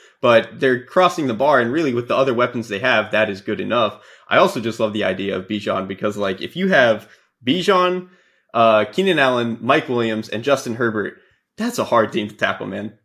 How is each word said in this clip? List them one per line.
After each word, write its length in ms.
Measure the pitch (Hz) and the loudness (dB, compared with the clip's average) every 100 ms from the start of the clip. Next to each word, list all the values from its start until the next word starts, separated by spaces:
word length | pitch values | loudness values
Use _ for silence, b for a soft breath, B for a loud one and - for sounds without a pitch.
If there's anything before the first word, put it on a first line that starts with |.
| b b | b b
But 360 | 123 117 113 117 | 4 4 4 -2
they're 240 | 135 123 | 0 0
crossing 420 | - - 180 175 139 | 0 2 2 2 -4
the 80 | |
bar. 260 | 107 143 135 | 0 2 2
And 100 | 117 | 2
really, 220 | 143 151 | 0 -2
with 140 | 117 120 | -2 -2
the 80 | 101 | 0
other 160 | 135 | 0
weapons 340 | 120 120 123 107 | 0 0 -2 -6
they 100 | 101 | -4
have, 300 | 127 113 104 | 0 0 0
that 160 | 104 107 | 0 0
is 120 | 98 | -2
good 180 | 104 101 | -6 -6
enough. 420 | 98 117 107 - B B B | -2 0 -2 -4 B B B
I 100 | 123 | 2
also 200 | 185 135 | 2 0
just 220 | 113 110 | -6 -2
love 140 | 110 | -4
the 100 | 104 | -2
idea 320 | 98 95 98 95 | -2 -2 -4 -6
of 100 | 95 | -6
Bijan 400 | 107 101 98 95 | -6 -4 -4 -4
because, 300 | 98 107 101 | -6 -6 -4
like, 240 | 98 92 | -4 -6
if 160 | - 165 | -8 -4
you 120 | 190 | 0
have 400 | 165 123 104 - b b _ 117 | 4 4 2 -4 b b _ -2
Bijan, 640 | 170 180 185 180 180 180 b b b b | -2 2 2 2 0 -8 b b b b
uh, 320 | 117 113 107 104 | 2 4 6 2
Keenan 320 | - 190 160 | 0 0 2
Allen, 380 | 135 123 117 110 | 2 2 -2 -4
Mike 280 | 117 151 151 | 0 0 2
Williams, 420 | 120 113 110 107 | -2 0 -2 -4
and 120 | 107 | -6
Justin 320 | 127 135 131 110 | 0 0 -2 -4
Herbert, 420 | 117 107 95 - b b b - | -2 -2 -6 -8 b b b -8
that's 200 | 226 - | -6 -4
a 60 | |
hard 280 | 104 117 104 | 0 2 2
team 160 | 113 104 | -2 -6
to 60 | |
tackle, 320 | - 98 98 104 | -4 -4 -4 -8
man. 320 | 98 107 - | -10 -10 -14